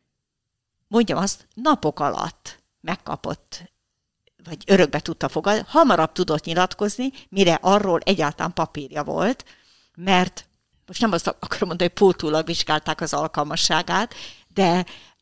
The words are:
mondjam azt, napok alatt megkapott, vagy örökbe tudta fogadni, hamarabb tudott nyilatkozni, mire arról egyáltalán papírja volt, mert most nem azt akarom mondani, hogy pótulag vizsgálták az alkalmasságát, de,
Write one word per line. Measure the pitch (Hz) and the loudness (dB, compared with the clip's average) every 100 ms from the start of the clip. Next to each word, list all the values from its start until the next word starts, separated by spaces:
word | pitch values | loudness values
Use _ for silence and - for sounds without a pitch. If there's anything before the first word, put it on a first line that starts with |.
| _ _ _ _ _ _ _ _ - | _ _ _ _ _ _ _ _ -2
mondjam | 226 208 160 | 0 0 0
azt, | 196 - _ | -2 -6 _
napok | - 294 277 151 - | -4 0 2 0 -2
alatt | 143 - 160 - - - _ _ | -2 -2 -6 -8 -20 -20 _ _
megkapott, | - 180 - 156 - - - - 175 _ _ _ _ _ _ _ | -8 -8 -8 -8 -8 -10 -12 -20 -20 _ _ _ _ _ _ _
vagy | 170 165 - | -18 -6 2
örökbe | 190 151 147 | 4 4 0
tudta | - 160 - | -6 -6 -4
fogadni, | 160 190 220 - | -2 0 -2 2
hamarabb | 311 285 170 160 | 4 4 4 0
tudott | - 170 151 | -2 -2 -2
nyilatkozni, | - 165 185 - 208 - 262 - - | -2 0 0 -2 -4 -4 -8 -8 -6
mire | 190 175 | 2 4
arról | 165 180 202 202 165 | 4 4 4 4 0
egyáltalán | - 180 151 - 165 | 0 0 0 -2 -6
papírja | 175 165 151 139 151 | -4 -6 -6 -10 -8
volt, | 147 156 190 262 - _ _ _ _ | -6 -2 -2 -2 -10 _ _ _ _
mert | - 185 180 185 - - _ _ _ - | -8 2 2 2 -4 -20 _ _ _ -10
most | 180 | -2
nem | 226 | 0
azt | 170 - | 0 -2
akarom | - - - 185 | -6 -6 -4 -4
mondani, | 170 175 | 0 -2
hogy | - | 4
pótulag | 190 170 156 156 160 | 4 4 0 -2 -2
vizsgálták | 165 - 151 - 156 | -4 -2 -2 -2 -6
az | 160 | -4
alkalmasságát, | 143 156 - 147 165 - 165 175 185 233 - - - _ | -4 -4 -4 -4 -2 0 0 0 -2 -2 -8 -20 -20 _
de, | - 185 180 175 - - _ | 2 2 2 -2 -10 -20 _